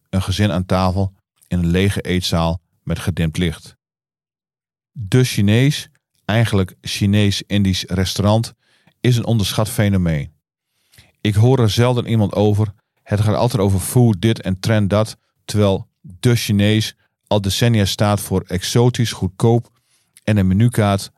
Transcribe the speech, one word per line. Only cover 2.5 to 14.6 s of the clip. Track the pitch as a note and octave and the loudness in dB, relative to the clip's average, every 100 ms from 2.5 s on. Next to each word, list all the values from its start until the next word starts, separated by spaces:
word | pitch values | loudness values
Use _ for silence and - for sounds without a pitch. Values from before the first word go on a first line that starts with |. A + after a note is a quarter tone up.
| E2+ - _ | -4 -10 _
met | - E2 | -10 -6
gedimd | - E2+ E2 D#2 | -6 -4 -4 -2
licht. | F2 - - - _ _ _ _ _ _ _ _ _ _ _ | -4 -4 -14 -20 _ _ _ _ _ _ _ _ _ _ _
De | - F#2+ B2+ | -14 0 2
Chinees, | B2+ - G2+ A2 C#3 D3 - _ _ _ - | 2 2 2 4 2 0 -8 _ _ _ -2
eigenlijk | G#2+ A2 G2 F2+ - | 0 2 2 -2 -4
Chinees-Indisch | - - G2+ G#2 G2+ G2 - G2+ F#2+ F#2 | -12 -4 0 2 2 -2 -4 -2 0 -2
restaurant, | - F2+ F2+ - G2 A2 A2+ - _ _ _ _ | -4 -4 -4 -2 0 0 -2 -10 _ _ _ _
is | B2+ A#2+ | 0 0
een | G2+ | 0
onderschat | A2+ F#2+ - G#2 | -2 0 -2 -4
fenomeen. | - G2+ G2 F2 D2+ C#2 - _ _ _ _ _ _ _ _ | 0 0 2 0 -2 -6 -14 _ _ _ _ _ _ _ _
Ik | G#2 G#2 | -2 2
hoor | A#2+ C3 | 4 4
er | A2 | 2
zelden | F#2+ A#2+ A#2+ G2+ | 2 0 0 -2
iemand | A2+ G2+ | 0 0
over. | - G#2 G#2 G#2+ - _ _ | 2 0 2 -2 -6 _ _
Het | - G#2 | -6 -2
gaat | G#2+ G2 | 0 0
altijd | A#2+ - | 0 0
over | G2 F#2+ | 0 0
food | - B2+ A#2+ F2+ | 0 2 2 2
dit | A2 A2 | 0 -2
en | - | -4
trend | F#2 | -4